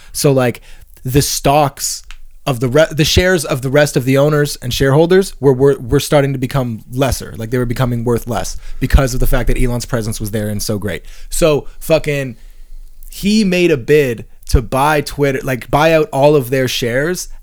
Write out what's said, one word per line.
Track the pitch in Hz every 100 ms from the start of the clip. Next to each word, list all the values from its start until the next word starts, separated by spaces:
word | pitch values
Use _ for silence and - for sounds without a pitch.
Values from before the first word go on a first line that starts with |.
| -
So, | - 147
like, | 131 123 - - - - -
the | 131 139
stocks | - - 135 147 139 - - - - - - - -
of | 120
the | 127
re-, | 143 160
the | 143 151
shares | - 180 185 -
of | 135
the | 131
rest | 147 147 147
of | 123
the | 135
owners | 147 151 147 -
and | 123
shareholders | - 135 139 170 185 196 -
were, | 139
were, | 127 139 135
were | 117 139
starting | - 151 139
to | 135
become | 117 143 123 110 -
lesser. | 127 135 - - -
Like, | 110
they | 127
were | 120
becoming | 120 123 120
worth | 117 113 -
less | 107 117 - - -
because | 127 - 135
of | -
the | -
fact | 127 117
that | 120
Elon's | 127 120 -
presence | 120 107 107
was | 107
there | 110 104
and | 104
so | - 104
great. | 101 82 - - -
So | - 165 143 - -
fucking, | - 160 151 143 131 110 - - - - - - -
he | - 196 214
made | 196 180 175
a | 143
bid | 113 151 131 110 - - -
to | 156
buy | 110 131 147 151
Twitter, | - - 139 131
like, | 135 127 -
buy | 139 160
out | 160 151
all | 135 143 151
of | 120
their | 135 123
shares | - 120 127 156 180 - -